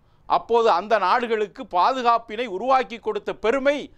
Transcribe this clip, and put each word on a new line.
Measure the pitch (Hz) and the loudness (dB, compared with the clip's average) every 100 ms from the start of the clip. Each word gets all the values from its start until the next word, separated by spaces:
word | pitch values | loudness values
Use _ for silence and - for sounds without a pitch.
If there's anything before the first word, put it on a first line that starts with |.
| _ _ - | _ _ -2
அப்போது | - - 233 226 | -2 2 2 4
அந்த | 175 208 220 | 2 2 0
நாடுகளுக்கு | 185 247 240 226 208 - | 2 0 0 -2 -4 -8
பாதுகாப்பினை | 247 175 190 262 240 233 233 214 247 | -4 0 2 2 2 0 -2 -8 -8
உருவாக்கி | 185 240 262 254 233 | -4 0 0 0 -8
கொடுத்த | - 214 202 | -8 -6 -6
பெருமை | 180 208 269 262 285 202 | -4 -2 0 0 -2 -4